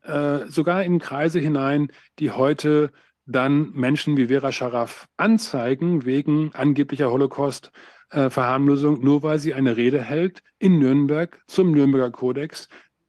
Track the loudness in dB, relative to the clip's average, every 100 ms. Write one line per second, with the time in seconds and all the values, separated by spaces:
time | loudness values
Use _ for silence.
0 | -8 -4 -2 -4 -4 -2 0 0 0 -2
1 | -2 -4 -2 -2 -2 -2 0 -2 -2 -8
2 | _ -6 -4 0 0 0 0 2 0 -6
3 | _ _ -6 -2 2 0 0 -2 -2 -2
4 | 0 0 2 0 -2 -4 -4 -4 -6 -8
5 | -14 -2 2 2 0 -4 -2 -2 -2 -2
6 | 0 -2 0 0 -2 0 0 2 0 -2
7 | 0 0 0 -2 -4 -6 -14 -20 -20 -20
8 | _ -2 0 0 -2 2 2 2 2 2
9 | 2 2 2 -2 -2 0 0 2 0 0
10 | -2 -2 -2 -6 -20 -2 2 4 4 2
11 | 2 0 -4 -10 -4 2 4 4 4 4
12 | 0 -2 -4 -4 -8 -12 -20 -20 _ _